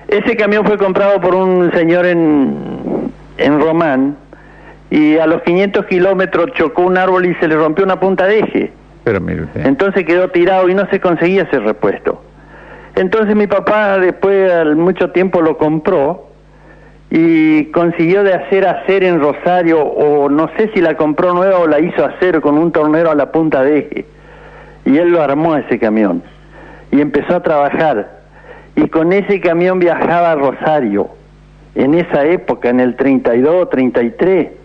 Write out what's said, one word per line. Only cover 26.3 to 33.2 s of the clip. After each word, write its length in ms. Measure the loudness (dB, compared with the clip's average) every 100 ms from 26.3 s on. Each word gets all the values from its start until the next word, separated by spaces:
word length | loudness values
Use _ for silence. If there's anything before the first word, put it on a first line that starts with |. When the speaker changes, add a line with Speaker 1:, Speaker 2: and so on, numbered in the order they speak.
| -20 -20 -20 -20 -20 -4
Speaker 1:
y 100 | -2
empezó 360 | 0 -2 -2 -2
a 60 |
trabajar. 680 | 0 0 0 0 -2 -2 -6 -14 -20 -20 -20 -20 -8 -2
Y 120 | -2
con 260 | 0 0
ese 260 | 0 0 -2
camión 380 | 0 0 0 2
viajaba 540 | 0 0 0 0 0
a 20 |
Rosario. 760 | 0 -2 -2 -2 0 0 -2 -4 -10 -20 -20 -20 -20 -10
En 200 | -4 0
esa 320 | 0 0 0 0
época, 420 | 0 -2 -4 0
en 120 | 0
el 140 | 0 0
treinta 380 | 0 0